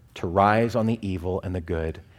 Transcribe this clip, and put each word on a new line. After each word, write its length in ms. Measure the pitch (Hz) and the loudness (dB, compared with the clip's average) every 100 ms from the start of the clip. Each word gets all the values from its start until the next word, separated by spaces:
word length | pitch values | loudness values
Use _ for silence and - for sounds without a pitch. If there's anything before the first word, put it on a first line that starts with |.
| - | -20
to 120 | - 95 | -8 -2
rise 480 | 90 101 110 117 | 4 4 4 2
on 120 | 117 110 | 2 0
the 120 | 113 | 0
evil 400 | 98 92 87 92 | -2 -4 -2 -4
and 120 | 95 | -4
the 60 | 92 | -6
good 400 | 85 82 80 80 - | -4 -2 -2 -6 -14